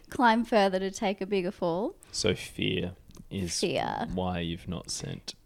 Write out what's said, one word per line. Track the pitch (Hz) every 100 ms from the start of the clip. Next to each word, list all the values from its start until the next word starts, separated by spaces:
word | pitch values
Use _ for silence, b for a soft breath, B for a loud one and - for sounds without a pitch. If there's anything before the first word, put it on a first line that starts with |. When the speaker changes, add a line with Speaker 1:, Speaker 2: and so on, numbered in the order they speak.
| B
Speaker 1:
climb | - 240 226
further | 226 220 196 185
to | 190
take | 196 202 208
a | 190
bigger | 202 180
fall. | - 175 165 262 - -
Speaker 2:
So | - 104
fear | 90 - - - - 87 - - - -
is | 98 87 -
Speaker 1:
Fear. | 185 135 58 52 -
Speaker 2:
why | 90 92 90
you've | 85 82 -
not | 85 -
sent. | - - 50 - -